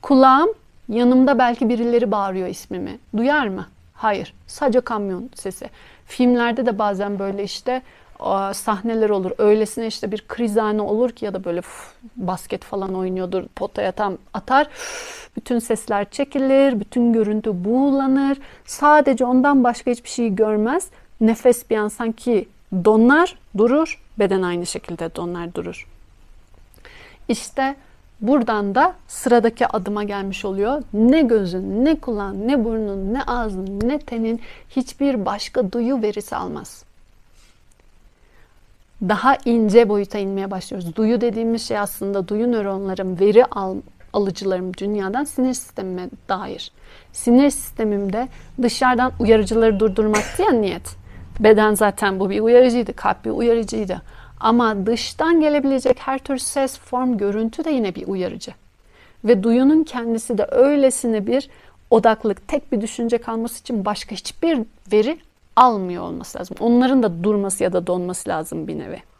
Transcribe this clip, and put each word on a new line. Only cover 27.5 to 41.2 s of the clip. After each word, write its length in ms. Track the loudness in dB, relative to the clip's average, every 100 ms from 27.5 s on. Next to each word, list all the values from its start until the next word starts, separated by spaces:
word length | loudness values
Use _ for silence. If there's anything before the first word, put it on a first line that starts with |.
| -4 -4 -4 -16 _ _ -8
buradan 540 | 2 2 2 -2 0
da 200 | 2 2 0 -18
sıradaki 580 | -6 2 4 4 0 -2
adıma 380 | -2 -4 -6
gelmiş 400 | -6 -6 -6 -6
oluyor. 380 | -6 -2 -2 -2 -4
Ne 300 | 2 4 6
gözün, 640 | 4 2 0 -4 -4 0
ne 160 | 2 0
kulağın, 480 | -2 -6 -6 -4 0
ne 160 | 0
burnun, 500 | 0 -2 -4 -4 -4
ne 80 | -4
ağzın, 580 | -4 -4 -4 -6 -8 -4 -2
ne 100 | -2
tenin 420 | -6 -6 -4 -4 -8 -20 -8
hiçbir 540 | -8 -8 -2 -2 0
başka 480 | -4 -6 -6 -4 -2
duyu 300 | -2 -2 0
verisi 340 | -2 -4 -8 -8
almaz. 480 | -8 -10 -14 -20 _ _ _ _ _ _ _ _ _ _ _ _ _ _ _ _ -20 _ _ _ _ -8
Daha 340 | -4 0 2 2
ince 440 | 2 2 6 4 4
boyuta 300 | 0 -4 -6
inmeye 320 | -6 -6 -6
başlıyoruz. 460 | -8 -10 -10 -8 -2
Duyu 240 | 0 0